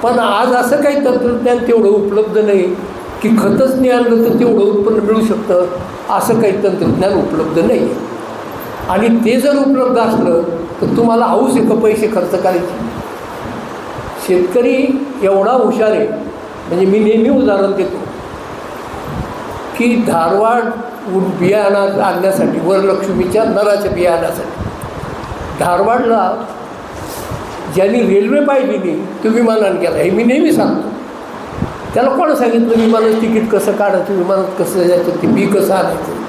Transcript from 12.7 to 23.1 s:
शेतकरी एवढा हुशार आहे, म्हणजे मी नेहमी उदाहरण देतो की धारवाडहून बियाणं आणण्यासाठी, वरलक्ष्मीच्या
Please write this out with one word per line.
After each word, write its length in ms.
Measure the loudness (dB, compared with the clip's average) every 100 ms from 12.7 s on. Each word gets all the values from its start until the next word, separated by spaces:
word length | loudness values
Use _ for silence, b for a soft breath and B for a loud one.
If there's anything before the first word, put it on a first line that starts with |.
| -6 -8 -8 -12 -12 -12 -12 -10 -12 -12 -12 -12 -12 -12 -10 0
शेतकरी 760 | 0 2 2 2 2 0 0 -4 -2
एवढा 280 | 2 2 2
हुशार 400 | 2 2 2 0
आहे, 160 | 0 -2 -4 -8 -12 -14 -14 -6
म्हणजे 180 | 0 2
मी 140 | 4
नेहमी 300 | 4 4 4 4
उदाहरण 300 | 2 2 0
देतो 240 | 0 -2 -4 -10 -12 -12 -14 -14 -14 -14 -14 -12 -12 -10 -8 -8 -10 -12 -12 -10 -2
की 260 | 0 2 2
धारवाडहून 1160 | 2 2 2 2 2 0 -6 -10 -12 -4 0
बियाणं 800 | 0 0 2 2 2 2 0 0
आणण्यासाठी, 580 | -2 0 0 2 0 0
वरलक्ष्मीच्या 800 | 0 2 2 0 -2